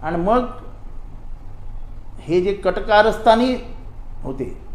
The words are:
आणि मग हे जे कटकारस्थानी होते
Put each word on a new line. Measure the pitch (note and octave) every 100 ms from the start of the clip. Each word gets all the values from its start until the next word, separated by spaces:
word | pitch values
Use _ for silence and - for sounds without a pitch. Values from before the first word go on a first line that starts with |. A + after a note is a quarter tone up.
आणि | D#3 E3+
मग | F3 A#3+ B3 - - - - - - - - - - - - - - - - -
हे | - F3
जे | F#3
कटकारस्थानी | G3 F#3 F#3 G3 G#3 A3 - - A3+ B3+ B3+ - - - - - -
होते | C#3 C3+ B2 - -